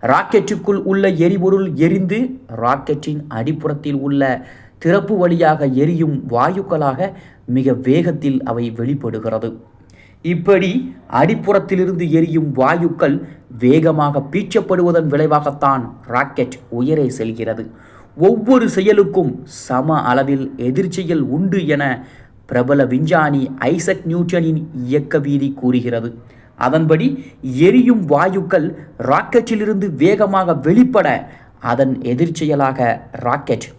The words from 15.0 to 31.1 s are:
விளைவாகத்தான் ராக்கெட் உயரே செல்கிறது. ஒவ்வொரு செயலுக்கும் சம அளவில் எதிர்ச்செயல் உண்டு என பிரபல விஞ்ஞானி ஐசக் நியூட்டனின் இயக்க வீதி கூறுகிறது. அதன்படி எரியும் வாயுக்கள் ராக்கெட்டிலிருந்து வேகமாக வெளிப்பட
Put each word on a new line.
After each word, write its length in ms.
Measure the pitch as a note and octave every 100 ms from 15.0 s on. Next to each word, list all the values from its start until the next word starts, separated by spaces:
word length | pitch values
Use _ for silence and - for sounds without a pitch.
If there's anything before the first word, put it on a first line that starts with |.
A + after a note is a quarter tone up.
| D#3+
விளைவாகத்தான் 760 | C#3+ D#3 D3+ D3 C#3+ C#3+ C3 A#2 - -
ராக்கெட் 500 | A#2+ C#3+ - B2+ - -
உயரே 360 | A#2+ B2+ D#3 C3+
செல்கிறது. 540 | - A2+ A2+ A2+ A2 A2+ - - - - -
ஒவ்வொரு 480 | F3+ A3+ G#3+ C4 A3+
செயலுக்கும் 600 | F#3+ F#3+ G#3+ D#3+ F#3 D3 - - -
சம 400 | - B2+ D3+ D#3
அளவில் 420 | A#2+ B2 C3+ C#3 C3+ -
எதிர்ச்செயல் 640 | B2 C3+ F#3 F3 F3 E3 B2
உண்டு 300 | C#3 F#3+ F#3+ D#3
என 160 | C#3+ C#3+ B2 - - - - -
பிரபல 400 | A#2+ B2 C#3+ C3
விஞ்ஞானி 560 | B2+ D#3 E3+ D3+ C#3 B2+ - B2
ஐசக் 340 | E3+ F#3+ F#3+ E3+
நியூட்டனின் 560 | F3 E3+ F3+ D#3+ D#3 D#3 C3
இயக்க 400 | B2 C#3+ D3 D#3
வீதி 300 | C#3 C#3+ C3+
கூறுகிறது. 560 | C#3 B2+ B2 A#2 A#2 A#2 A#2 - - - -
அதன்படி 480 | B2 D#3 D#3+ D#3+ B3 C#4+ - - C3 B2+
எரியும் 420 | E3+ B3 A#3+ A3+ E3
வாயுக்கள் 600 | C#3+ F3+ F#3+ F3 F#3 D#3+ F3 - -
ராக்கெட்டிலிருந்து 840 | A#2+ D3 - A#3+ A3+ A3 G#3 G3+ G3 D3
வேகமாக 580 | D#3+ G3+ G#3+ G3 F3+ D3+ D3+
வெளிப்பட 420 | G3+ B3+ - D#3+